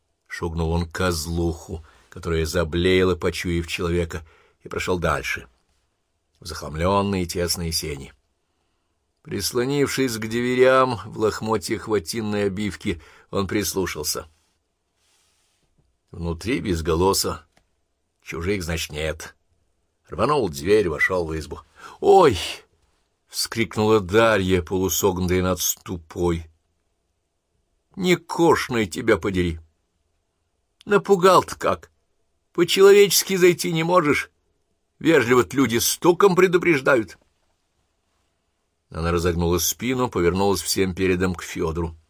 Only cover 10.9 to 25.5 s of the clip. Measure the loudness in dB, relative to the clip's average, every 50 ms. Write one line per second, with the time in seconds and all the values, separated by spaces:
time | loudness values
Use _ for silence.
10.9 | 0 -6 -8 -12 -4 -2 0 0 0 -2 -2 -2 -2 -2 -2 -4 -6 -6 -2 -2
11.9 | -2 -2 -2 -2 -6 -6 -4 -4 -2 0 0 -2 -2 -2 -4 -6 -6 -6 -6 -6
12.9 | -6 -6 -10 -16 -20 -20 _ _ -4 -4 -4 -2 -2 -2 -2 -2 -2 -2 -4 -4
13.9 | -4 -6 -6 -6 -6 -6 -10 -12 _ _ _ _ _ _ _ _ _ _ _ _
14.9 | _ _ _ _ _ _ _ _ _ _ _ _ _ _ _ _ _ _ _ _
15.9 | _ _ _ _ -14 -8 -6 -6 -6 -6 -6 -6 -6 -4 -4 -4 -4 -2 -2 -2
16.9 | 0 0 2 0 0 0 -2 -4 -6 -8 -14 _ _ _ _ _ _ _ _ _
17.9 | _ _ _ _ _ _ _ -14 -12 -8 -6 -4 -4 -4 -4 -6 -6 -6 -6 -8
18.9 | -8 -6 -6 -6 -6 -8 -12 -18 -20 _ _ _ _ _ _ _ _ _ _ _
19.9 | _ _ _ _ -6 -4 -2 0 0 0 -2 -2 -4 -6 0 2 2 4 4 2
20.9 | 0 -2 -2 -2 0 -2 -2 -4 -6 -8 -8 -10 -12 -16 -16 _ _ -20 -20 -20
21.9 | -14 0 4 6 6 8 6 6 4 2 -4 -8 -10 -14 -18 _ _ _ _ _
22.9 | _ _ _ _ _ _ _ _ -8 -8 -8 -6 -4 -4 -4 -4 -2 0 2 4
23.9 | 4 4 4 4 4 4 6 6 4 2 2 2 2 2 0 0 -2 -2 0 0
24.9 | 0 2 2 2 2 2 0 0 0 0 0 0